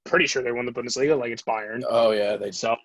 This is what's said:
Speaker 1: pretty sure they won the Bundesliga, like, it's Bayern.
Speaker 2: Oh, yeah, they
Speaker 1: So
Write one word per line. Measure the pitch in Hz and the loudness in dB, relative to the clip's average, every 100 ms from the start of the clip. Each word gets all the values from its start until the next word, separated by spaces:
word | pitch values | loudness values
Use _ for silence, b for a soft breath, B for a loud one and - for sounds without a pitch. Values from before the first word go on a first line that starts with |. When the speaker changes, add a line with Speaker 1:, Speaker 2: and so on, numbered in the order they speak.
| - | 0
Speaker 1:
pretty | 180 165 | 2 2
sure | 135 | 0
they | 123 | -2
won | 120 123 | -2 -4
the | |
Bundesliga, | 120 120 127 139 147 | -6 -6 0 2 2
like, | 120 | 0
it's | 117 | -6
Bayern. | - 110 107 113 117 | -4 -4 -4 -6 0
Speaker 2:
Oh, | 117 113 | 4 4
yeah, | 107 101 104 | 4 2 0
they | 101 | -4
Speaker 1:
So | 92 113 113 | -4 -2 -2